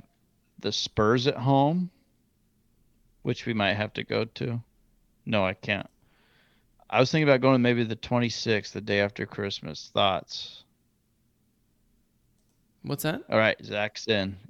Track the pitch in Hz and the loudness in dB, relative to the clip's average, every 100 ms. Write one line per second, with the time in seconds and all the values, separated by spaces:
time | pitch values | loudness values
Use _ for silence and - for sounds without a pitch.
0 | - _ _ _ _ _ 101 - - - | -14 _ _ _ _ _ -6 -4 -4 2
1 | 107 123 135 - 127 139 143 180 180 _ | 2 4 0 0 2 2 2 0 -4 _
2 | _ _ _ _ _ _ _ _ _ _ | _ _ _ _ _ _ _ _ _ _
3 | _ _ - 123 120 110 101 98 107 - | _ _ -4 -4 -2 0 0 0 -4 -6
4 | - 107 113 - 120 117 - _ _ _ | -4 -4 -4 -6 -6 -6 -10 _ _ _
5 | _ _ - 110 95 98 - 101 - _ | _ _ -2 0 0 -2 -4 -4 -6 _
6 | _ _ _ _ _ _ _ _ - 110 | _ _ _ _ _ _ _ _ -2 2
7 | 131 160 151 131 131 131 120 120 113 110 | 4 4 4 4 6 4 4 2 0 -4
8 | - 123 120 - 120 107 - 104 107 101 | -2 0 0 -2 0 0 -2 -8 0 2
9 | 101 - 104 - 101 - 78 - - 107 | 0 -2 -8 -6 -6 -6 -10 -14 -6 0
10 | 101 90 - - - - - _ _ _ | 2 0 -6 -12 -14 -18 -20 _ _ _
11 | _ _ _ _ _ _ _ _ _ _ | _ _ _ _ _ _ _ _ _ _
12 | _ _ _ _ _ _ _ _ 135 139 | _ _ _ _ _ _ _ _ -8 -4
13 | 156 233 - 110 110 - 107 104 104 - | -4 -4 0 2 2 0 -4 -4 -6 -4
14 | - 107 95 95 | 0 0 0 -6